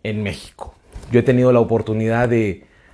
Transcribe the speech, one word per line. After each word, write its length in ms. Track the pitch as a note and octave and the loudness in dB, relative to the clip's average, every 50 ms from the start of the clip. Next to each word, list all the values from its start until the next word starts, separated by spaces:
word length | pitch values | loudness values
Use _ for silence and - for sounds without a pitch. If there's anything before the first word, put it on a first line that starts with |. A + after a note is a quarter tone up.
en 220 | - A2 G#2 G#2+ G#2 | -8 -8 -6 -4 -4
México. 500 | F#2+ F2 - - - _ - - - - _ _ _ - - - - | -6 -6 -10 -14 -20 _ -18 -18 -18 -18 _ _ _ -20 -20 -8 0
Yo 80 | A#2 A#2+ | 0 2
he 40 | - | 4
tenido 280 | C#3 B2 B2 B2+ B2+ | 4 2 4 4 4
la 80 | B2 A#2+ | 4 4
oportunidad 680 | A2+ - A2+ A2 A2 A2+ G#2+ A2 A2 A2+ A2+ A#2+ B2 | 2 2 0 -2 -2 -2 -4 -2 -2 -2 0 0 0
de 380 | A#2 A#2+ A2+ A2 G2+ F#2+ - - _ _ _ _ _ | 0 0 0 0 -2 -4 -8 -14 _ _ _ _ _